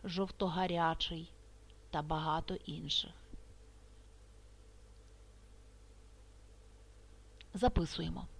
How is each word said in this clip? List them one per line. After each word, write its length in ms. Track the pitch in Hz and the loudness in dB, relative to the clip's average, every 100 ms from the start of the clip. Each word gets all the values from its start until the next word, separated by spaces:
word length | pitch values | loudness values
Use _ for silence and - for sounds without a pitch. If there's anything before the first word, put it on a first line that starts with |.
жовто-гарячий 1300 | 202 175 190 - 190 170 180 170 165 165 - 170 165 - - - - - - | 0 2 0 2 2 4 4 8 6 6 2 0 -6 -14 -18 -18 -18 -18 -2
та 120 | 156 | 0
багато 520 | 151 160 156 160 170 | 2 4 6 4 2
інших. 580 | 185 - 156 156 - - - - - - - - - - - - - - - - - - - - - - - - - - - - - - - - - - - - - - - - - - - - - - | -2 -2 -4 2 2 2 -8 -10 -10 -10 -16 -16 -18 -18 -18 -18 -18 -18 -18 -18 -18 -18 -18 -18 -18 -18 -18 -18 -18 -18 -18 -18 -18 -18 -18 -18 -18 -18 -18 -18 -18 -18 -18 -18 -18 -18 -18 -18 -18 -8
Записуємо. 720 | 190 247 - 165 - 165 180 180 | 6 8 8 4 2 0 -2 -6